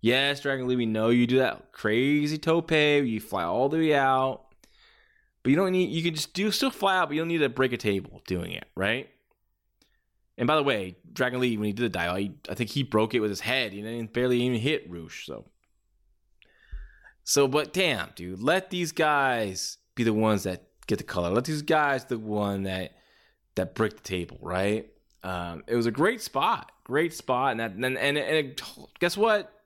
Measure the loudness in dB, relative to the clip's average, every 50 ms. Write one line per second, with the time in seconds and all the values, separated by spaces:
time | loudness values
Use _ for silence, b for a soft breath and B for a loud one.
0 | 4 2 2 4 2 2 0 -2 -2 -2 -2 -2 0 0 0 0 0 0 0 2
1 | 4 4 6 6 6 4 4 4 4 2 0 -4 -10 _ -20 -4 -2 0 2 2
2 | 2 2 2 2 2 0 -4 -4 0 2 2 2 2 2 2 4 4 6 4 4
3 | 4 2 0 -2 -4 -4 -4 -2 -2 0 0 0 0 2 2 2 2 4 4 4
4 | 4 4 4 4 2 0 -2 -6 -12 _ -20 _ b b b b b b b b
5 | b b b b b b b b _ 2 2 4 2 2 2 2 0 2 0 -2
6 | -2 -2 -2 -4 -8 -8 _ -2 -2 0 0 0 -2 -2 -2 0 0 2 2 2
7 | 0 0 0 -4 -2 -2 0 0 0 0 2 0 0 0 0 -2 0 0 0 0
8 | -2 -6 -16 -20 _ -4 -4 -4 -4 -6 -8 -10 -12 _ _ -4 -2 -2 -2 -2
9 | -4 -10 _ _ _ _ _ _ _ _ _ _ _ _ _ _ _ _ _ _
10 | _ _ _ _ _ _ _ -4 0 2 2 2 2 2 0 0 -2 -6 -10 _
11 | _ -18 -4 -2 -2 0 0 0 0 0 2 0 -2 -2 4 4 4 4 4 0
12 | 0 0 0 0 -2 -4 -4 -10 _ -10 -4 -2 -2 -2 0 -2 -2 2 4 4
13 | 4 6 4 2 2 2 -2 -2 -2 -2 0 0 0 -2 -4 -8 -8 -8 -6 -6
14 | -8 -4 -2 0 2 4 4 4 2 2 0 0 0 0 -2 -2 -4 -8 -12 -12
15 | -12 -12 -14 -16 -12 -12 -12 -14 -14 -18 _ _ _ _ _ _ _ _ _ _
16 | _ _ _ _ _ _ _ _ b b b b b b b b b b b b
17 | b b b b _ 0 2 4 4 4 4 0 -2 -2 -2 -2 0 0 0 -2
18 | -4 -8 -10 -12 -12 -10 -10 -4 0 2 2 2 0 -2 -4 -4 -4 -4 0 0
19 | 2 2 4 2 2 2 2 0 -2 -2 -4 -6 -8 -10 -10 _ _ _ _ 0
20 | 2 2 2 4 4 2 2 2 0 -4 -6 -6 -10 _ _ _ -4 -4 -4 -4
21 | -4 -6 -4 -2 -2 0 0 0 0 -2 -4 -6 -2 0 0 2 2 2 0 -2
22 | -2 -4 -6 -6 -4 -4 -2 -2 0 0 -2 -2 -4 -4 -4 -6 -6 -8 b b
23 | b b b b b b b b b _ _ -4 -4 -4 -2 -2 -2 -2 -2 -8
24 | _ -6 -6 -6 -6 -8 -12 -14 -10 -4 -2 -2 0 0 0 -2 -4 -10 _ _
25 | _ _ _ _ -10 -8 -6 -6 -6 -8 -10 -12 -6 -2 0 2 2 0 0 2
26 | 0 0 0 -2 -8 -6 -4 -2 0 0 0 -2 -6 -14 _ _ _ -4 -2 -2
27 | -2 -2 -4 -10 -4 -2 -2 0 0 0 0 -2 -4 -6 -4 -4 -2 -2 -2 0
28 | 0 0 0 0 0 0 0 0 0 -2 -6 -12 -14 -14 -16 -18 -20 -20 _ -2
29 | -2 -2 2 2 2 2 2 2 0 -6 _ _ _